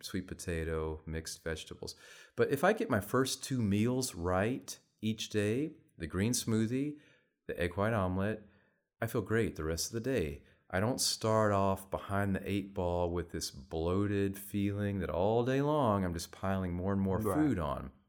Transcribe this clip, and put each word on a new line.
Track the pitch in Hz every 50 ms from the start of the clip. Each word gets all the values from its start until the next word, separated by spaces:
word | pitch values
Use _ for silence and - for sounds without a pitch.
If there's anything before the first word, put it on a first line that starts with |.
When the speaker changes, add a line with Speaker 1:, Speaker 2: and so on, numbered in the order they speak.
Speaker 1:
sweet | - - - 95 92 -
potato, | 90 - - 90 85 80 80 82 80 78 80 80 78 76 -
mixed | 82 80 80 78 - - -
vegetables. | - 82 80 80 - - - - - - - - - - - - - - _
But | - 117 -
if | 135 135 175
I | 190 214
get | - 226 -
my | 123 101
first | - - - 127 131 127 - -
two | - - 135 123
meals | 113 98 98 104 110 120 127 131 127 - -
right | 87 85 90 92 92 101 117 135 - - - - - _ _ _ _
each | 107 110 110 - - -
day, | - 107 101 104 113 131 151 165 - - - _ _ -
the | -
green | 78 - 90 104 117
smoothie, | 123 - - 117 110 110 113 110 123 131 139 147 147 - - - - _ _ _ _ _ _ -
the | - -
egg | 90 85 -
white | 98 101 113 117
omelet, | 104 92 90 92 95 98 107 107 - - - - _ _ _ _ _ _ _ _ _
I | 117
feel | 110 - 120
great | 90 - 107 117 107 80 73
the | - 78
rest | 78 82 82 -
of | -
the | - -
day. | 110 127 135 107 82 73 73 - - - _ _ _ -
I | - 92
don't | 104 120 131 -
start | - - - - - 110 110 110 110 104
off | 101 98 98 98 95 - - -
behind | - - - - 98 98 101 98 95
the | 95 - -
eight | 98 101 98 101 -
ball | 98 90 87 87 87 87 85
with | 87 87 82 -
this | - 82 - -
bloated | - 69 65 - 82 80 80 87 92 101 104 101 101 98 98 98 98 -
feeling | - - - 101 98 101 101 104 104 101 101 95
that | 82 76
all | 78 85 95 107 113 120 120
day | 127 131 139
long | 143 147 151 151 131 110 101 101 95
I'm | 87 82
just | 85 - -
piling | - - - 95 98 95 92 87 87
more | 90 90 98
and | 98 98
more | 98 95 92 90
Speaker 2:
Right. | 110 104 95
Speaker 1:
food | 151 156 147 110 90
on. | 78 71 65 65 65 67 - - _